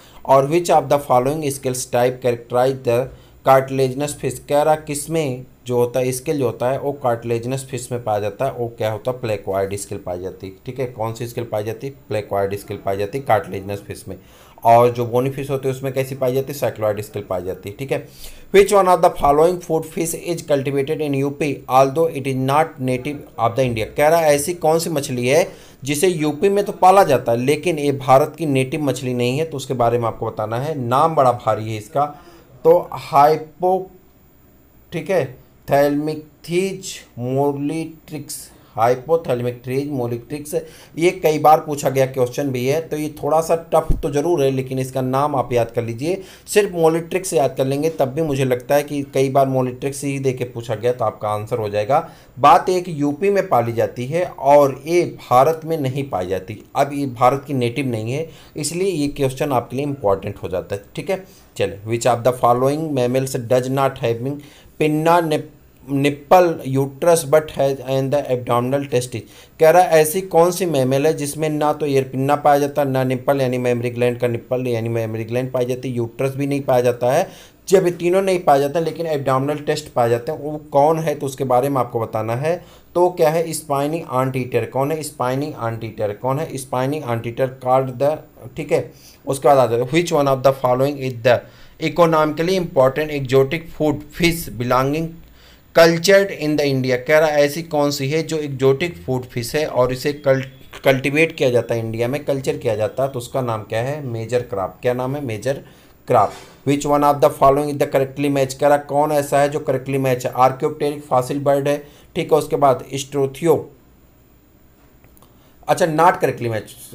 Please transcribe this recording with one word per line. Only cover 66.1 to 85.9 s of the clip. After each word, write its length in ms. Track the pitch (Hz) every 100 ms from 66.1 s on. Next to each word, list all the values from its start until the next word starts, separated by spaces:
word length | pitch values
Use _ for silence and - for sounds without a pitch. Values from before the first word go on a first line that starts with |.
| 143 - 180 175 165 131
uterus, 560 | 135 135 - 175 170
but 260 | 143 156 156
has 240 | - 139 135
and 340 | 123 135 135
the 80 | 143 135
abdominal 540 | 127 120 120 123 143
testis। 360 | 139 127 127 113 - - - -
कह 100 | 160
रहा 120 | 175
है, 60 | 180
ऐसी 320 | 160 156 190
कौन 300 | 190 165 170
सी 160 | 175 180
मैमल 400 | 147 127 135 151
है 80 |
जिसमें 340 | 151 143 143 156
ना 240 | 151 151
तो 140 | 151 151
ईयर 180 | 139
पिन 160 | 131 131
ना 160 | 135 143
पाया 220 | 151 143
जाता, 260 | 143 143
ना 200 | 139 131
निप्पल 360 | 131 127 123 139
यानी 180 | 131 127
मेमरी 320 | 123 120 120
ग्लैंड 280 | 117 123 120
का 100 | 123
निप्पल 380 | 117 - 127 127
यानी 220 | 117 113
मेमरी 360 | 117 113 110
ग्लैंड 280 | 110 120 127
पाई 120 | 131
जाती, 240 | 123 127 135
यूट्रस 460 | 120 117 - 135 131
भी 100 | 139
नहीं 140 | 143
पाया 200 | 139 127
जाता 320 | 123 120 123
है। 420 | 143 190 - - _ -
जब 160 | 185
ये 60 | 170
तीनों 320 | 165 170 185
नहीं 160 | 196 180
पाए 220 | 175 139
जाते 180 | 143 170
हैं, 80 | 160
लेकिन 200 | 160 165
एब्डोमिनल 520 | 151 135 131 135 147
टेस्ट 340 | 147 151 -
पाए 180 | - 117
जाते 220 | 120 -
हैं, 60 | 156
वो 220 | 143 151 -
कौन 260 | 143 147 160
है, 160 | 160
तो 120 | - 135
उसके 180 | -
बारे 240 | 131 123 139
में 120 | 139
आपको 200 | 120 117
बताना 360 | 110 113 110 117
है। 280 | 151 175 - - -
तो 160 | 170 180
क्या 200 | 175 160
है? 220 | 160 165
स्पाइनी 440 | 156 - 139 143 165
एंटीटर। 680 | - 123 131 131 123 120
कौन 280 | 110 127 139
है? 100 | 156
स्पाइनी 440 | 147 - 123 131 147
एंटीटर। 640 | 117 117 113 113